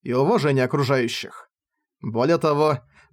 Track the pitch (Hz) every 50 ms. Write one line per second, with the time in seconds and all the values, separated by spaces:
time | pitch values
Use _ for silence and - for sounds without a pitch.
0 | - 131 120 127 139 165 240 208 135 151 135 135 127 123 - 143 139 120 139 123
1 | 117 - - - - - - - - _ _ _ _ _ _ _ _ _ _ _
2 | - 101 110 113 127 151 170 160 - 156 147 147 156 151 143 135 - _ _ _
3 | _ _